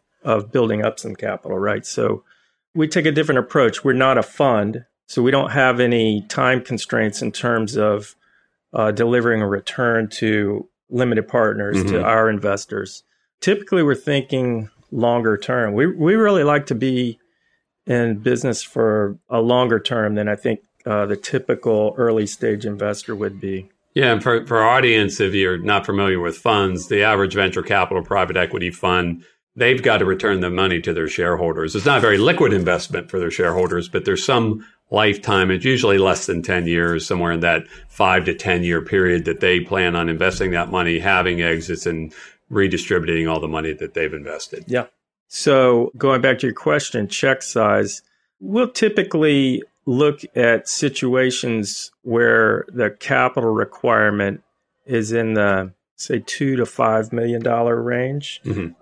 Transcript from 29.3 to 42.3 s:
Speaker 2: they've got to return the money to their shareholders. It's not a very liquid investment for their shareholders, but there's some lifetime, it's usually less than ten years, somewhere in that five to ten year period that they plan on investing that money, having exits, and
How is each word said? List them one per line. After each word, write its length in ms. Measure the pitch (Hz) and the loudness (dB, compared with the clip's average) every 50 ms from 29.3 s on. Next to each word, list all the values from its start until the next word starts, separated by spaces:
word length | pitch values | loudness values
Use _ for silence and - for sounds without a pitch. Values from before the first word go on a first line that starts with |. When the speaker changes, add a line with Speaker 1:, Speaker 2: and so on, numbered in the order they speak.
| _ _ _ _ _ | _ _ _ _ _
Speaker 2:
they've 240 | 120 120 123 131 123 123 | 0 2 2 2 2 2
got 140 | 123 110 | 2 2
to 80 | 101 101 | 2 2
return 340 | 95 92 92 - 104 98 92 | 0 0 0 0 0 0 0
the 100 | 92 90 | -2 -2
money 300 | 87 92 95 92 90 82 | 0 0 0 0 0 -2
to 120 | 82 90 82 | -2 -4 -4
their 160 | 85 80 76 | -4 -4 -4
shareholders. 640 | - - 87 87 87 85 87 82 80 80 80 80 - | -2 -2 -2 0 0 0 -2 -2 -2 -4 -4 -4 -4
It's 100 | 104 92 | -2 0
not 120 | 143 139 | 2 2
a 40 | 123 | 4
very 160 | 117 110 101 | 4 4 4
liquid 360 | 95 110 156 170 - - - 101 | 4 4 2 2 2 2 2 2
investment 560 | 92 87 90 87 82 - - - 90 87 - | 2 2 0 0 -2 -4 -6 -8 -8 -6 -6
for 80 | - 92 | -6 -4
their 120 | 87 82 | -4 -4
shareholders, 580 | - - 90 85 82 92 92 85 92 87 85 - | -2 0 0 0 2 0 0 0 -2 -4 -6 -4
but 160 | - - - | -6 -4 -2
there's 180 | 101 92 - - | -2 -2 -2 0
some 420 | - 131 120 113 107 107 107 - - _ _ _ _ | 0 2 2 2 0 -2 -6 -10 -16 _ _ _ _
lifetime, 640 | - 104 107 107 98 - - 113 101 95 92 95 | 0 2 2 2 2 0 -2 0 0 2 2 2
it's 140 | 95 90 127 | 0 0 0
usually 320 | 131 131 127 123 104 98 | 0 0 2 2 2 4
less 280 | 95 95 95 87 - - | 4 4 2 2 0 -2
than 140 | - 87 85 | -4 -4 -4
ten 240 | 80 - 92 90 85 | -2 -2 -2 -2 0
years, 380 | 85 85 85 85 85 85 80 - | 0 0 0 0 0 -2 -2 -4
somewhere 280 | - 98 87 87 85 85 | -4 -4 -2 -2 -2 -2
in 80 | 85 | 0
that 220 | 87 85 82 82 82 - - - - - | 0 0 0 0 -2 -8 -18 -20 -20 -16
five 340 | - - 101 92 92 92 82 | -2 0 2 4 4 2 2
to 80 | 87 85 | -2 -4
ten 300 | - - 92 90 87 87 | -2 -2 -2 0 0 0
year 180 | 87 85 78 | 0 -2 -2
period 440 | - - 104 95 92 90 87 85 80 | -2 0 0 2 2 2 0 0 0
that 160 | 82 80 - | -4 -4 0
they 180 | 95 92 92 90 | 0 2 2 0
plan 340 | 87 - 98 95 92 87 85 | 0 -2 -2 0 0 0 0
on 100 | 85 85 | 0 -2
investing 440 | 85 82 80 90 92 87 - 98 92 | -2 -2 0 0 0 0 -2 -2 -2
that 200 | 87 85 87 87 | -2 -2 -2 -2
money, 280 | 95 90 85 85 85 82 | -2 -2 0 0 -2 0
having 420 | 87 98 95 92 90 92 87 85 | 0 2 2 2 2 0 -2 0
exits, 440 | 85 82 82 80 82 90 85 - - | 0 -2 -2 -2 -4 -8 -8 -6 -4
and 280 | 90 82 80 80 78 - - - - | -6 -6 -6 -8 -12 -14 -20 -20 -20